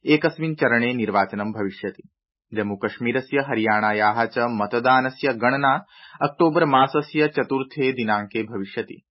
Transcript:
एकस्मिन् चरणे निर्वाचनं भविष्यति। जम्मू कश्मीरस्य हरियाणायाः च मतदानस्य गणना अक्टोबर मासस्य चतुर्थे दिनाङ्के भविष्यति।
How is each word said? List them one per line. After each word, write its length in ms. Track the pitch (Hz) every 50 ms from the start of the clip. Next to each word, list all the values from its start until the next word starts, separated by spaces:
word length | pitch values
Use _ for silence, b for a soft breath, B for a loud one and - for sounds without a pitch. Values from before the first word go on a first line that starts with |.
| _
एकस्मिन् 500 | - 151 151 - 165 160 - 160 160 156
चरणे 380 | 151 147 123 117 117 120 123 123
निर्वाचनं 500 | 123 110 101 98 101 98 95 - 101 104
भविष्यति। 680 | 107 107 110 101 98 95 - - 98 - - - - _ _ _ _ _ _ _ _ 117
जम्मू 220 | 107 104 104 104
कश्मीरस्य 640 | 98 - 110 - - 120 120 117 131 127 - - 139
हरियाणायाः 840 | 139 143 127 113 110 110 107 107 104 107 104 107 107 107 107 117 117
च 100 | 113 -
मतदानस्य 960 | 127 120 120 120 107 104 101 123 120 120 127 131 131 127 131 127 - - 139 123
गणना 400 | 110 117 123 135 139 143 135 135 160 196 B B B B B B B
अक्टोबर 440 | 139 147 - - 165 165 151 - 165
मासस्य 640 | 147 135 131 135 135 - 151 143 - - 151 151
चतुर्थे 640 | 151 151 143 123 - 135 131 131 135 - 151 135 131
दिनाङ्के 520 | 131 123 117 110 107 104 104 98 - 113 110
भविष्यति। 580 | 107 113 101 98 98 - 117 110 - 85 - _ _